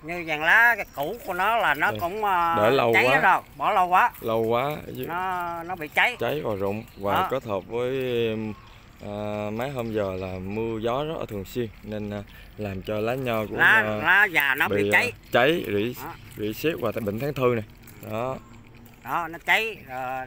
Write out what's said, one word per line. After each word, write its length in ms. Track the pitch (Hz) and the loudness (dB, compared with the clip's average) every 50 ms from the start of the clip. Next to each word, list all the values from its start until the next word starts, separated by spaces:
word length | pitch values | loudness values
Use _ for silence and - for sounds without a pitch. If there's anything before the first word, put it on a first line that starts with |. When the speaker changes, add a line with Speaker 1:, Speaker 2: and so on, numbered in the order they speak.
Speaker 1:
như 220 | 151 156 175 175 170 | -8 -8 -8 -6 -4
vàng 160 | 165 156 147 | -4 -4 0
lá 320 | 160 165 190 220 233 240 233 | 4 6 8 8 8 8 6
cái 100 | 202 175 - - | 2 -2 -8 -6
cũ 220 | 139 143 156 214 240 - | -6 -4 -4 -6 -8 -6
của 60 | 214 180 | -6 -2
nó 220 | 180 185 208 226 | 0 2 2 2
là 180 | 233 190 160 147 | 4 4 2 2
nó 160 | 143 165 202 | 4 2 0
Speaker 2:
Đây. 100 | 214 214 | 0 0
Speaker 1:
cũng, 240 | 180 170 185 - 214 | -2 -4 -2 -2 0
ờ, 300 | 202 190 175 170 165 165 | 2 2 2 2 2 2
Speaker 2:
Để 140 | 170 107 113 | 4 4 6
lâu 220 | 131 135 123 117 117 | 6 6 4 6 6
Speaker 1:
cháy 100 | 113 226 | 6 6
Speaker 2:
quá. 80 | 254 269 | 6 4
Speaker 1:
hết 60 | 269 | 4
rồi, 200 | - 190 175 135 - - - | 6 6 4 4 2 -6 -8
bỏ 160 | 143 143 170 | -2 0 2
lâu 140 | 208 196 180 175 | 4 4 4 6
quá. 240 | 180 190 233 - - - | 6 4 4 4 0 -4
Speaker 2:
Lâu 200 | - 113 113 113 | -2 0 0 2
quá 340 | 113 110 117 120 131 143 151 - - - 123 | 2 2 2 2 0 -2 -4 -6 -10 -12 -10
chứ. 100 | 123 127 127 | -8 -8 -6
Speaker 1:
Nó, 540 | 165 180 185 190 180 180 175 170 170 170 | -6 -4 -4 -4 -4 -4 -4 -6 -6 -8
nó 140 | 165 170 185 | -8 -8 -8
bị 120 | 180 156 147 | -8 -8 -2
cháy. 280 | - 190 185 240 247 196 | 2 2 2 2 2 -2
Speaker 2:
Cháy 220 | - 117 135 151 | -4 -2 -2 -2
và 140 | 170 120 107 | -2 -4 -2
rụng 300 | 95 98 98 101 110 113 - - | -2 -2 -2 -2 -4 -8 -12 -14
và 180 | - 98 101 98 | -6 -2 0 2
Speaker 1:
Đó. 140 | 165 190 175 | 2 2 0
Speaker 2:
kết 140 | 127 135 - | -2 -4 -4
hợp 160 | 113 101 95 90 92 | -4 -4 -4 -4 -4
với, 260 | 110 120 123 127 135 135 131 127 123 117 117 113 110 110 110 110 104 - - - - - - - - - | -6 -4 -4 -2 -2 -2 -2 -2 0 0 0 -2 -2 -4 -6 -8 -8 -10 -16 -20 -20 -20 -20 -20 -20 -16
ờ, 480 | - 104 104 104 104 104 104 104 104 104 107 | -12 -10 -8 -6 -6 -6 -4 -4 -4 -4 -4
mấy 160 | 113 120 143 | -4 -6 -4
hôm 220 | 143 127 113 117 | -4 -6 -6 -4
giờ 240 | 107 107 101 95 92 92 | -2 -2 -2 -2 -2 -4
là 180 | 95 92 92 92 | -6 -6 -6 -6
mưa 400 | 92 95 101 110 113 113 113 110 | -6 -6 -4 -4 -4 -4 -4 -2
gió 240 | 107 113 120 135 151 | -2 -2 -2 -2 -2
rất 100 | 151 165 - | -4 -6 -6
là 80 | - - | -8 -8
thường 160 | 110 101 95 | -8 -8 -8
xuyên 220 | - - 127 120 107 - - | -6 -6 -6 -6 -6 -8 -14
nên, 280 | - 107 107 107 104 104 | -12 -10 -8 -6 -6 -6
ờ, 120 | 104 104 101 - - - - - - - | -6 -8 -10 -12 -16 -18 -18 -18 -10 -8
làm 240 | 107 101 95 95 | -8 -6 -6 -6
cho 180 | 90 - 107 104 | -6 -4 -2 -2
lá 140 | 107 113 123 | -2 -2 -2
nho 320 | 135 131 123 113 110 107 | -2 -2 -2 -2 -2 -2
của 100 | 98 104 | -4 0
Speaker 1:
Lá, 260 | 131 165 180 208 220 214 | 4 4 6 6 4 2
Speaker 2:
nó 100 | 107 107 | 0 -2
Speaker 1:
lá 280 | 107 - 165 180 196 427 | 0 2 2 4 4 4
già 300 | 202 165 151 143 139 131 | 4 2 0 2 2 2
nó 140 | 143 165 175 | 0 0 0
bị 80 | 196 | 2
Speaker 2:
bị, 120 | 202 101 101 | 0 2 4
ờ, 40 | |
Speaker 1:
cháy. 200 | - 185 233 247 214 - - - | 2 2 2 0 -4 -10 -12 0
Speaker 2:
cháy, 320 | - 120 123 147 165 175 - | 4 4 4 4 4 2 -2
rỉ, 280 | - 104 101 107 120 123 - 135 | -2 0 0 0 -2 -4 -8 -12
Speaker 1:
Đó. 100 | 160 165 - - - - | -14 -14 -14 -18 -18 -10
Speaker 2:
rỉ 160 | - 104 107 110 | -6 -6 -6 -4
sét 200 | - - 151 170 - | -2 -2 -2 -2 0
và 120 | 131 110 98 113 | -4 -4 -4 -2
bệnh 200 | 113 101 101 113 | -4 -2 -2 -2
tháng 140 | 135 147 143 | -4 -4 -2
thư 200 | 135 127 123 120 | 2 2 2 2
này. 100 | 113 107 - - - - - - - - 104 | 2 -2 -6 -16 -20 -20 -20 -20 -16 -12 -8
Đó. 260 | 110 110 120 131 131 - - - - 113 - - - - - - - - - | -6 -6 -4 -6 -6 -10 -12 -18 -20 -20 -20 -20 -20 -20 -20 -20 -20 -16 -8
Speaker 1:
Đó, 240 | 123 139 165 170 160 | -4 -4 -4 -4 -6
nó 100 | 165 165 - | -10 -10 0
cháy, 300 | - 180 202 220 226 208 - 120 135 | 2 2 2 2 -2 -6 -10 -14 -10
ờ, 380 | 131 127 131 127 131 131 131 | -8 -6 -6 -4 -6 -6 -8